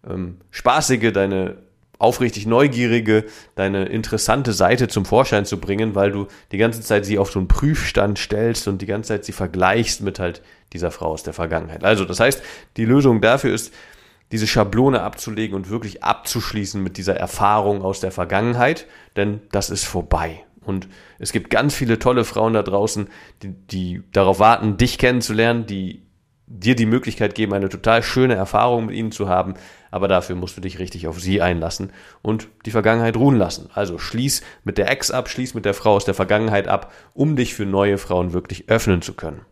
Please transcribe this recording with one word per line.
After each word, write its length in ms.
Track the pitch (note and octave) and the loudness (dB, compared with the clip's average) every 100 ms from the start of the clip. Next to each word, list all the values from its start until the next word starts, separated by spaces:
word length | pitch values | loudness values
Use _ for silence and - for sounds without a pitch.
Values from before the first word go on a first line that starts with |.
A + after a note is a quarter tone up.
| - | -10
ähm, 280 | F#2 F2+ F2+ _ | -8 -8 -12 _
spaßige, 600 | - B2 C3+ D3+ B2+ A2+ | -4 0 2 2 2 2
deine 540 | G2 G2 F#2+ F2+ F#2 _ _ _ _ | 2 0 0 -2 -6 _ _ _ _
aufrichtig 480 | A2+ B2 B2 A2 G#2 | 0 2 -2 -2 0
Neugierige, 760 | A#2 C#3+ A#2+ A#2+ A#2 A2 A2 A2 - - | 4 4 2 2 2 4 2 2 -14 -18
deine 320 | - F#2+ G2 F#2+ | -4 -2 0 -2
interessante 680 | A2 A2 G#2+ - A#2+ B2+ | -4 -4 -4 0 0 0
Seite 360 | G2 F#2 A#2+ B2 | 2 4 4 2
zum 160 | - | 0
Vorschein 400 | F#2 G#2+ C3 G#2+ | 2 2 4 2
zu 140 | G2+ G2 | 0 -6
bringen, 360 | - G2 A2 | -4 -2 0
weil 180 | G2 G2+ | 2 0
du 160 | G2+ G2+ - _ | 0 -8 -12 _
die 60 | G2 | 0
ganze 220 | A2+ A2+ | 0 0
Zeit 240 | A2 G#2+ | 0 0
sie 140 | G2 G2+ | 2 0
auf 120 | G2 | 0
so 80 | G2+ | 0
einen 100 | F#2 | 2
Prüfstand 680 | - D3 D#3+ - - G2+ G2+ | 4 4 0 0 0 0 -2
stellst 500 | - G#2 A2+ A2+ - | -4 -2 0 -2 -4
und 120 | G2 | -4
die 60 | G2 | -4
ganze 220 | G2+ A2 | -6 -4
Zeit 160 | G#2 | -6
sie 80 | - | -6
vergleichst 680 | G2 F#2+ F#2 F#2 G#2+ A2+ - | -8 -6 0 2 2 0 -2
mit 160 | G2+ F#2+ | -6 -4
halt 240 | F2+ E2+ _ - _ | -6 -6 _ -20 _
dieser 180 | F2+ E2+ | -6 -6
Frau 180 | - D#2+ | -4 -6
aus 140 | D#2+ | -6
der 120 | - | -8
Vergangenheit. 500 | D#2+ E2+ E2 D#2+ D#2+ | -8 -4 -4 -6 -2
Also, 200 | F2+ G#2+ | 2 2
das 160 | F#2 F2+ | 0 2
heißt, 220 | A#2 C#3 - - - - | 2 2 -8 -20 -16 -4
die 80 | |
Lösung 360 | A2+ C3+ C3+ A2+ | 4 6 6 6
dafür 320 | A2 C3+ C3 | 4 4 2
ist, 200 | A2+ - - - - _ _ _ | -2 -4 -16 -20 -20 _ _ _
diese 160 | A2+ A2 | -4 0
Schablone 540 | - G2+ G#2+ C3+ B2 | 2 2 4 4 2
abzulegen 540 | F#2 - - G#2+ A2 G2 | -2 -8 -10 -6 -4 -6
und 140 | F#2 | -6
wirklich 340 | G#2+ G2+ F#2 | -8 -8 -8
abzuschließen 800 | - - - A#2+ - A2 G2 G2+ | -4 -4 -4 -6 -4 -4 -4 -4
mit 160 | F#2+ F#2+ | -6 -4
dieser 180 | F#2+ F2 | -2 -2
Erfahrung 680 | F2+ - G2+ G#2+ G2+ G2+ | -2 0 2 4 2 0
aus 180 | F#2+ G2 | -2 -2
der 120 | F#2 | -6
Vergangenheit, 760 | F2+ F2 F#2+ A2+ A#2+ B2 E3 - - - - | -4 -2 0 0 2 2 0 -6 -20 -10 -2
denn 240 | G#2 G#2 - | -2 -2 -4
das 200 | G2+ G2 | -4 -4
ist 140 | G2+ | -6
vorbei. 600 | - F#2+ D#2 D#2+ E2 D#2+ - _ | -4 -6 -2 -2 -2 -8 -20 _
Und 220 | - F#2+ - - - _ | -8 -6 -8 -20 -20 _
es 140 | - | -6
gibt 160 | A2 - | -6 0
ganz 260 | - C#3+ | 0 0
viele 240 | - B2 A2 | 0 0 2
tolle 260 | B2+ B2 | 4 2
Frauen 280 | A2+ - A2 | 0 0 2
da 100 | A2 | 2
draußen, 460 | G2+ G2 G#2+ G#2 G2 - - _ | 0 0 0 -2 -8 -10 -20 _
die, 120 | G2 F2+ _ | -16 -16 _
die 320 | F#2+ F2+ F2+ - | -6 -6 -6 -2
darauf 260 | - G2 F#2+ | 2 4 6
warten, 380 | G#2+ A#2 G#2+ G2 | 6 6 2 0
dich 220 | B2 - | -2 2
kennenzulernen, 680 | B2+ B2 A2+ A2 A2+ A#2+ | 2 2 0 2 2 2
die 380 | G#2+ G2 F#2 - _ _ _ _ _ | -2 -6 -8 -10 _ _ _ _ _
dir 240 | A2+ G2+ | -4 0
die 120 | A#2+ A2 | 2 4
Möglichkeit 480 | A2+ - - G#2 | 2 -2 -2 -4
geben, 180 | - G#2+ | -2 -2
eine 160 | G2 G2 | 0 -2
total 340 | F#2+ A#2 A2+ | -2 2 2
schöne 320 | A#2 - B2+ | 2 0 2
Erfahrung 520 | A2 G2 G#2+ A#2+ A#2+ A2 | 2 0 2 2 0 -2
mit 100 | F#2+ | -6
ihnen 160 | A2+ | -6
zu 160 | G#2 G2 | -6 -2
haben, 260 | F#2 F#2 F#2 - - _ | 0 -2 -8 -16 -20 _
aber 180 | G2 F#2+ | -4 2
dafür 260 | F#2 - | 2 0
musst 220 | F2+ F2+ - | -8 -8 -8
du 40 | |
dich 160 | F#2 F2+ | -10 -8
richtig 280 | F2+ F2 E2 | -10 -8 -8
auf 140 | E2 | -6
sie 220 | F#2 G2 | -2 0
einlassen 500 | F2 E2+ E2 - F#2+ - - - | 2 0 -4 -6 -10 -12 -20 -10
und 260 | - A2 - _ | -4 -4 -6 _
die 60 | - | -4
Vergangenheit 460 | A2+ G#2+ A#2 A#2 A2 | 0 2 2 2 4
ruhen 200 | C#3 B2+ | 4 4
lassen. 320 | F2+ - - | 2 -2 -10
Also 240 | - G2+ E2+ | -6 -6 -6
schließ 440 | - A2 C3+ - - - | -8 -4 -2 -4 -8 -12
mit 140 | - - | -6 -2
der 120 | G2 | 0
Ex 200 | C3+ - | 0 -2
ab, 180 | B2+ - | -4 -4
schließ 260 | - B2+ | -6 -6
mit 120 | A#2 G2+ | -4 -2
der 80 | |
Frau 200 | G2 A2 | 0 4
aus 120 | G2+ G2+ | 4 2
der 80 | |
Vergangenheit 520 | F#2+ F#2+ G#2+ A2 G2+ F#2+ | -2 2 2 2 0 0
ab, 260 | G2 - - - | -2 -4 -20 -20
um 240 | - C#3+ D3 | 0 0 2
dich 180 | A#2+ | -2
für 120 | - G2+ | -2 -2
neue 320 | G2 G2+ G2 | 2 2 2
Frauen 340 | - F2+ F2+ | 0 0 0
wirklich 360 | F2 - F#2 - | -2 -6 -14 0
öffnen 340 | A2 A2 F2+ | 0 4 0
zu 100 | - | 0
können. 300 | - D#2+ D2 - | -10 -12 -12 -18